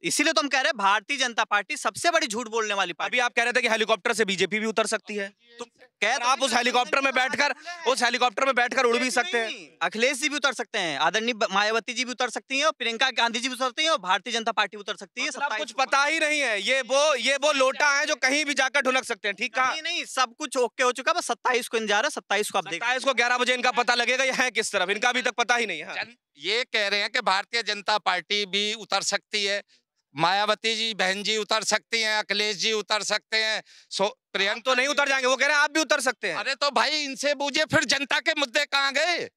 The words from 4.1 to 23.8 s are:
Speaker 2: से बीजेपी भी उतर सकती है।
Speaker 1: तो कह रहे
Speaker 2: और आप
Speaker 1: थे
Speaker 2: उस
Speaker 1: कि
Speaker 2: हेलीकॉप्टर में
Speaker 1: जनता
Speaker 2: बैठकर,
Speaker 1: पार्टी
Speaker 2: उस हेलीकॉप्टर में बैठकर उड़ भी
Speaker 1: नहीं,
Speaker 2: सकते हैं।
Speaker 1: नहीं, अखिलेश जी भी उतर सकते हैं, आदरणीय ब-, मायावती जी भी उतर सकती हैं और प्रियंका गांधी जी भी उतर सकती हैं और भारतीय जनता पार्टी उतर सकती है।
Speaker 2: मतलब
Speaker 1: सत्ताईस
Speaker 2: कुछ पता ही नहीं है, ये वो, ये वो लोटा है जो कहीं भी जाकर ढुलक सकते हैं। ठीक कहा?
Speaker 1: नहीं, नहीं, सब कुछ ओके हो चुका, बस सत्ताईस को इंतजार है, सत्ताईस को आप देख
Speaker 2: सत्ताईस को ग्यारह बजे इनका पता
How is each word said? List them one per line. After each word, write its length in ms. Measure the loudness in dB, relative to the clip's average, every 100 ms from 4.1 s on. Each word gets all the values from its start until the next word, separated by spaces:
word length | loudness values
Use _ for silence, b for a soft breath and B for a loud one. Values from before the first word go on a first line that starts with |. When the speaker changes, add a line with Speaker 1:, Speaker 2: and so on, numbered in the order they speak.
Speaker 2:
से 120 | -2
बीजेपी 340 | 0 0 -2 0
भी 80 | -2
उतर 200 | 0 0
सकती 280 | -2 -6
है। 140 | -10 -10 _ _ -18
Speaker 1:
तो 60 |
कह 440 | -18 _ -20 _ -2
रहे 60 |
Speaker 2:
और 80 | 0
आप 180 | 0 0
Speaker 1:
थे 40 |
Speaker 2:
उस 60 | 2
Speaker 1:
कि 60 | 2
Speaker 2:
हेलीकॉप्टर 440 | 2 2 0 0
में 100 | 0
Speaker 1:
जनता 100 | 2
Speaker 2:
बैठकर, 320 | 0 2 0
Speaker 1:
पार्टी 380 | 0 -10 -6 -2
Speaker 2:
उस 120 | 2
हेलीकॉप्टर 420 | 2 2 0 2
में 100 | 0
बैठकर 300 | 2 2 2
उड़ 80 | 2
भी 80 | 2
Speaker 1:
नहीं, 100 | 0
Speaker 2:
सकते 280 | 0 0 -2
हैं। 80 | -4
Speaker 1:
नहीं, 200 | -8 -14 _
अखिलेश 360 | -4 0 -2 0
जी 100 | -4
भी 80 | -2
उतर 160 | -2
सकते 260 | -2 -6 -4
हैं, 200 | -2 2
आदरणीय 360 | 2 2 -2
ब-, 140 | -2 0
मायावती 420 | 2 2 0 -4
जी 100 | -6
भी 60 | -6
उतर 200 | -2 -4
सकती 280 | -4 -6 0
हैं 80 | 0
और 60 |
प्रियंका 380 | 0 -4 0 -2
गांधी 300 | 0 -2 0
जी 80 | -4
भी 60 |
उतर 100 | -2
सकती 180 | -4 -2
हैं 80 | 0
और 80 | 0
भारतीय 340 | 0 -2 0
जनता 200 | -4 -2
पार्टी 240 | 0 -2 -4
उतर 200 | -10 -10
सकती 240 | -10 -6
है। 80 | -6
Speaker 2:
मतलब 140 | -4
Speaker 1:
सत्ताईस 180 | -4 -4
Speaker 2:
कुछ 120 | -6 -2
पता 260 | 2 4
ही 160 | 4 2
नहीं 200 | 2 2
है, 200 | 0 0
ये 180 | 0 0
वो, 320 | 2 2 2 2
ये 200 | 2 2
वो 160 | 2
लोटा 360 | 4 2 4 2
है 160 | 2 0
जो 80 | 0
कहीं 280 | 0 0
भी 100 | -2
जाकर 280 | 0 0 2
ढुलक 220 | 2 0
सकते 240 | -2 -6 -6
हैं। 60 | -6
ठीक 180 | -6
कहा? 180 | 0 0
Speaker 1:
नहीं, 100 | 0
नहीं, 220 | -4 -6
सब 300 | -6 -2 -2 -2
कुछ 180 | -6 0
ओके 260 | -2 2
हो 100 | 0
चुका, 200 | 0 0
बस 140 | -2 -2
सत्ताईस 420 | -4 0 0 0
को 80 | -4
इंतजार 280 | 0 2
है, 60 | 2
सत्ताईस 400 | -4 -2 0 0
को 80 | -2
आप 100 | -2
देख 140 | -4
Speaker 2:
सत्ताईस 220 | -2 -2
को 100 | 0
ग्यारह 240 | 2 2 2
बजे 160 | 2
इनका 160 | 2 2
पता 220 | 2